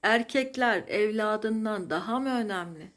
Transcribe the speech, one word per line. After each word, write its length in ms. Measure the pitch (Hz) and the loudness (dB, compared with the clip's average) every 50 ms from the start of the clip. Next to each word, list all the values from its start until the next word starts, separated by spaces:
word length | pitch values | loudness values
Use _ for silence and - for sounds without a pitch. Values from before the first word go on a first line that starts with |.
| - | 4
Erkekler 800 | 208 220 233 240 - - 277 262 262 262 254 254 240 220 185 - - | 4 4 4 2 2 0 0 0 0 0 0 2 2 2 2 0 -2
evladından 1000 | - 202 208 214 214 220 214 214 214 214 214 220 220 220 220 220 214 202 180 - | 0 2 2 2 2 0 0 0 0 0 0 0 -2 0 0 -2 -2 -2 -4 -2
daha 300 | 156 165 185 214 233 254 | -4 -4 -2 -2 -2 0
mı 80 | 269 269 | 0 0
önemli? 640 | 254 247 226 208 196 185 175 170 170 156 156 190 - | 0 0 0 -2 -2 -4 -6 -8 -10 -14 -16 -18 -20